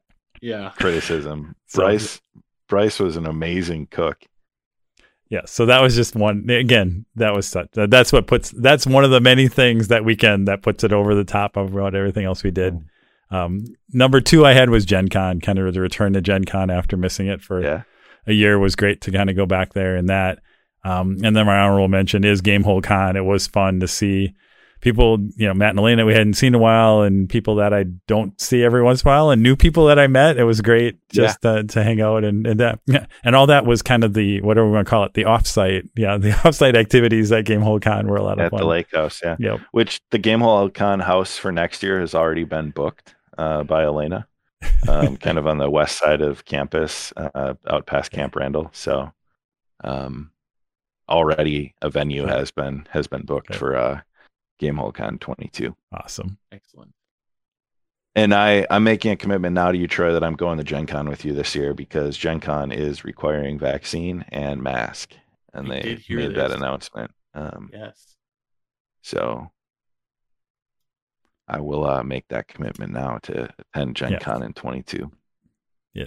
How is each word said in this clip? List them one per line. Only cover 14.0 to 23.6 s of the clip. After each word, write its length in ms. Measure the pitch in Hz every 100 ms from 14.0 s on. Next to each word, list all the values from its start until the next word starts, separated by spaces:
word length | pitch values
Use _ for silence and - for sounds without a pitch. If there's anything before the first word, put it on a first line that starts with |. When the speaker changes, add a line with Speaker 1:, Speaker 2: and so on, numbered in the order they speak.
| 131 135
Speaker 3:
two 240 | 123 165 147
I 60 |
had 180 | 131 123
was 140 | 113
Gen 240 | 92 95 95
Con, 320 | 98 92 90
kind 180 | 92 95
of 140 | 92
the 60 | 92
return 320 | 92 - 101
to 80 | 98
Gen 240 | 87 95
Con 260 | 95 98 92
after 260 | 90 - 92
missing 300 | 92 - 98
it 160 | 98
for 180 | - 92
Speaker 2:
Yeah. 220 | 76 80 - _ _ _ -
Speaker 3:
a 60 |
year 240 | 107 104 101
was 180 | 98 -
great 240 | 101 101
to 80 | -
kinda 240 | 95 98
go 120 | 92 95
back 260 | 92 92
there 240 | 101 92 92
and 120 | 90
that. 300 | 95 92 92 _ _ _ _
Um, 320 | 95 92 92 98
and 100 | 110
then 120 | 107 104
my 120 | 98
honorable 300 | 101 98 95
mention 340 | 95 95 104
is 160 | 101 101
Gamehole 440 | 95 101 101 95
Con. 320 | - 98 95 95
It 80 |
was 240 | 95 101 -
fun 320 | 104